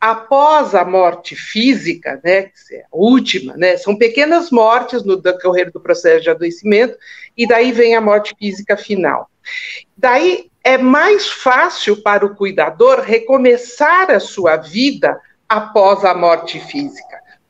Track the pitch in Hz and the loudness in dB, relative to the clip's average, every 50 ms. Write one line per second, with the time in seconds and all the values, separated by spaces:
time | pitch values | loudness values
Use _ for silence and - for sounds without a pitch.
0 | 214 220 226 226 226 - 277 277 294 302 311 302 262 196 196 185 175 180 185 190 | -2 -2 -2 -4 -4 0 2 2 4 4 4 2 2 2 0 0 0 0 2 2
1 | 180 170 170 175 - - 147 - - - - 214 233 269 254 180 151 170 156 - | 2 2 0 -4 -10 -18 -18 -16 -14 -8 -4 -2 0 0 0 -2 -4 -8 -8 -8
2 | - 139 135 - - 170 185 196 196 190 _ _ _ - 120 120 - _ - 160 | -8 -12 -12 -6 -2 0 0 0 -2 -4 _ _ _ -20 -20 -20 -18 _ -2 0
3 | 196 233 254 262 - - - 185 131 127 - 147 175 180 175 175 - 202 208 208 | 2 4 4 2 2 -2 -6 -6 -8 -10 -6 -2 0 0 0 0 -2 -4 -2 0
4 | 233 226 226 277 294 302 339 339 339 - 254 233 220 220 233 247 247 247 254 240 | 0 0 2 0 0 2 2 0 0 0 2 2 4 4 2 0 -2 -4 -6 -6
5 | 196 196 185 185 165 180 185 180 - 185 180 180 180 175 - - - - 170 170 | -2 -2 -2 -2 0 -2 -2 -2 -2 -2 0 0 -2 -4 -8 -6 -4 -2 -2 0
6 | - 170 165 165 165 165 165 160 170 170 170 - 202 208 202 208 247 254 - - | 2 2 2 2 2 0 -2 -2 -4 -6 -6 -6 -2 0 2 2 2 0 -4 -10
7 | - - - - - - _ - 240 226 233 233 247 254 226 226 240 226 226 226 | -20 -20 -20 -20 -20 -14 _ -2 0 2 2 2 2 2 2 2 2 4 2 2
8 | 214 208 208 208 208 - - _ 208 202 190 - 202 - 208 208 - - 208 190 | 2 2 2 0 0 -4 -10 _ -10 -10 -8 -6 -4 -4 -4 -4 -4 -6 -4 -2
9 | 170 143 131 120 - - _ _ - - - - - - - - - _ _ - | -2 -2 -2 -4 -6 -12 _ _ -18 -16 -14 -14 -14 -14 -16 -18 -20 _ _ -2
10 | - 247 247 277 330 370 359 - - _ _ _ - 262 262 254 254 254 269 294 | 0 2 2 2 2 0 0 -2 -6 _ _ _ 0 0 2 2 2 2 2 4
11 | 330 392 415 392 - - - - - 262 254 269 330 359 - - - 208 208 214 | 4 2 2 0 0 -4 -8 -4 -2 0 2 2 2 0 -2 -4 -4 -4 -4 -2
12 | - 214 202 196 202 202 202 - 196 196 190 180 151 156 160 - 233 262 262 247 | 0 0 0 0 0 -4 -4 -4 -6 -4 -2 -2 -2 -2 2 2 4 4 4 2
13 | - 202 220 233 226 - 269 262 254 247 240 240 - - - - 294 302 349 370 | 0 0 -2 -2 0 0 0 2 4 2 2 2 -2 -6 -4 -2 0 2 2 2
14 | 381 359 254 196 - - - 202 180 160 156 156 - 147 160 220 262 285 - - | 2 2 2 0 -2 -4 -6 -2 0 0 0 0 -2 -6 -4 -2 -2 -2 0 -2
15 | - 147 139 - - _ _ _ _ - 220 214 214 214 - 220 190 196 202 196 | -2 -2 -2 -4 -12 _ _ _ _ -4 -4 -4 -4 -2 0 2 4 4 2 2
16 | 202 185 175 175 175 170 165 165 - - - 156 - - - 143 143 135 - - | 2 0 0 2 2 2 2 0 -2 -6 -12 -12 -14 -12 -10 -8 -8 -10 -12 -16
17 | - - - - _ _ _ _ _ | -20 -20 -20 -20 _ _ _ _ _